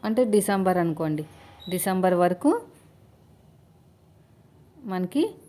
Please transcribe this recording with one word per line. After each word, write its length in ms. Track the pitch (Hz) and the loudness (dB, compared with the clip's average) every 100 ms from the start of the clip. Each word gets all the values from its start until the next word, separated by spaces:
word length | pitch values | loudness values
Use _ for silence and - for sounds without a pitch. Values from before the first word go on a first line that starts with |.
అంటే 200 | 214 220 | -4 0
డిసెంబర్ 540 | 233 208 202 196 185 180 | 2 2 2 0 2 2
అనుకోండి. 480 | 170 160 160 151 151 - - - - | 0 -2 -4 -4 -8 -16 -20 -20 -8
డిసెంబర్ 440 | 180 190 185 185 | -4 -2 0 2
వరకు 460 | 175 180 180 285 466 - - - _ - _ _ _ _ _ _ _ _ _ _ _ _ _ _ _ - - | 4 2 2 0 0 -4 -20 -20 _ -20 _ _ _ _ _ _ _ _ _ _ _ _ _ _ _ -20 -18
మనకి 500 | 247 185 180 277 427 - | -10 -6 -4 -2 -4 -6